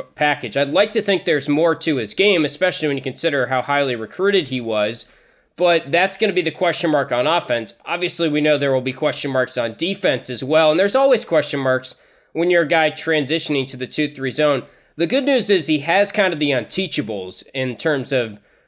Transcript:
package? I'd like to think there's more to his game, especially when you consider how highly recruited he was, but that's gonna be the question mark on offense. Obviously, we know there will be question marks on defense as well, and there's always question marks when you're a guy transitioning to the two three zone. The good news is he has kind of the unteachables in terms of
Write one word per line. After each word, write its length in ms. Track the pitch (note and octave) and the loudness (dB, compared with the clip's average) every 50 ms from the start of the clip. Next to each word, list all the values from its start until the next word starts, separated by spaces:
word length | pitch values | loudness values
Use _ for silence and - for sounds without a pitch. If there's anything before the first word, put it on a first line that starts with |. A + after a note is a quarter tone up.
| B2+ - _ | -14 -14 _
package? 420 | - D3+ D3 C#3+ - - A2+ G#2 | -2 0 0 0 -2 -4 -4 -2
I'd 140 | C#3 C#3+ C#3 | -2 -2 2
like 220 | D3 F3+ G#3 G#3+ | 2 2 2 2
to 100 | - A#3 | 0 -2
think 220 | G#3 - G3 F3+ - | 0 0 0 0 0
there's 240 | F3+ D#3+ C#3+ - - | 0 0 0 0 0
more 260 | D3 D3+ E3 E3+ D#3+ | 0 2 2 2 2
to 220 | D#3+ - E3 D3+ | 0 -2 -2 -2
his 180 | C3 A2+ G#2 - | -2 -4 -6 -2
game, 300 | - G3 G#3 G3 E3+ D3+ | 2 2 4 4 2 0
especially 420 | C#3+ - - F#3 F#3 E3+ - D#3 | -2 -2 0 -2 -2 0 -2 -2
when 100 | D3+ C#3 | -2 -2
you 60 | C3+ | -2
consider 440 | C3 C3+ B2+ - - E3 C#3+ C#3 B2 A#2+ | -4 -8 -8 -4 -2 -2 0 0 0 0
how 120 | C3 B2+ | 0 -2
highly 360 | A#2+ - C#3+ C#3+ C#3+ C3+ B2 | 0 0 0 0 0 0 -2
recruited 520 | A2+ A2 G#2+ - - F#3+ G3+ G3 F#3+ D#3 B2+ | -4 -6 -10 -6 -2 0 2 2 2 0 0
he 100 | C3 B2+ | -4 -4
was, 500 | A#2+ A2+ A2 G#2+ G#2 G#2+ A#2 A#2 - - _ _ _ _ _ _ _ _ _ | -4 -2 0 0 0 0 -2 -6 -10 -14 _ _ _ _ _ _ _ _ _
but 340 | - F#3 F3 E3+ E3 - C#3 | 0 2 2 2 2 0 0
that's 260 | C#3 E3+ F#3 G3 G3 - | 0 0 0 0 0 -2
gonna 140 | A3 G#3 F3+ | -2 0 0
be 80 | F3+ | 0
the 80 | E3+ D#3 | -2 -2
question 400 | D3+ - F#3 F3 D#3+ - - D#3+ | -2 0 0 0 0 0 0 0
mark 220 | D3+ C#3+ C3+ C#3 | 2 2 0 0
on 140 | B2+ A#2+ B2+ | 0 0 2
offense. 480 | D3 E3+ F3 - - B2 A#2 A2+ G#2+ - _ _ | 2 0 0 0 -2 -4 -4 -4 -8 -12 _ _
Obviously, 420 | - E3 F3 F3+ E3 - - E3+ D#3 | -8 -6 -4 -4 -4 -2 -2 -2 0
we 120 | D3 D3+ | 0 2
know 160 | D3 D3+ D3+ C#3 | 2 2 2 2
there 140 | C#3+ C#3 | 2 2
will 80 | C3 C3 | 0 0
be 100 | A#2+ C3 | 0 -2
question 380 | B2 - D#3 D3 C3 - - C#3 | -4 -2 -2 -2 -2 -2 -4 -2
marks 260 | C3 C3 B2+ A#2+ - | 0 0 -2 0 -2
on 180 | B2+ A#2 A#2 A2 | -4 -4 -4 -4
defense 540 | - D#3+ F#3 G3 G3 - E3 C#3 A#2+ - - | -4 -4 -4 -4 0 0 0 0 0 -4 -8
as 160 | B2+ A2 C3+ | -8 -6 -2
well, 260 | B2+ D3+ D#3 D#3+ D#3 | 2 4 4 6 6
and 80 | D3+ E3+ | 4 4
there's 180 | G3 G3+ G3+ | 2 2 4
always 280 | C4 C4+ C#4 C4 - - | 4 4 4 4 2 2
question 360 | - E3+ D#3 C#3 - - C#3+ | 2 0 0 0 0 -4 -2
marks 340 | C3+ C3 C3 B2+ - - - - _ _ _ _ _ _ _ | 0 0 0 0 -2 -8 -14 -14 _ _ _ _ _ _ _
when 160 | D#3 E3+ F3 | -2 2 4
you're 140 | F3+ F3 E3 | 4 4 4
a 40 | C#3 | 4
guy 220 | E3 D#3+ D#3+ D#3 | 2 2 2 2
transitioning 760 | D3+ - - E3 D#3+ D3+ C#3+ B2+ D#3 E3 - - D3+ C#3 C3 C3 | 0 -2 -2 0 0 0 0 0 -2 -2 -2 -2 -2 -2 -2 -4
to 80 | - | -6
the 100 | B2 B2+ | -10 -10
two 260 | - - - D3+ C#3+ | -6 -4 -4 -4 -4
three 200 | C#3+ - C3+ C3 | -4 -6 -6 -4
zone. 320 | A2+ D3+ D3+ D3 C#3+ B2+ A2+ - _ _ _ _ _ | 0 0 2 2 2 0 -4 -8 _ _ _ _ _
The 100 | - E3+ | -4 -2
good 180 | D#3+ B3 C4+ C4 | 0 2 0 2
news 240 | C4+ C#4 B3 - - | 4 2 2 4 2
is 160 | G#3 F3+ D3 | 2 2 2
he 120 | D3+ D#3 D3 | 0 0 0
has 320 | C3+ D#3+ F3 G3 G3+ G3+ | 2 2 2 2 2 2
kind 200 | - G#3 G3 F#3 E3+ | 2 0 0 0 0
of 60 | D3 | 0
the 100 | D3+ C#3+ | -2 0
unteachables 960 | C#3 B2+ A2 - - F#3+ F#3+ - - - B2 G2+ G#2+ G2 F#2 F#2 F#2+ - - - - | 0 -2 -2 -4 -4 -4 -4 -2 -4 -4 -4 -4 -6 -8 -8 -8 -10 -12 -14 -10 -6
in 220 | C3+ C3 B2+ A#2+ | -4 -4 -4 -6
terms 360 | - - E3 D3 C#3 B2 - | -2 -2 -2 0 0 -2 -2
of 260 | C#3 B2+ A#2 A2+ G#2 - _ _ _ _ _ | -2 -2 -2 -2 -6 -14 _ _ _ _ _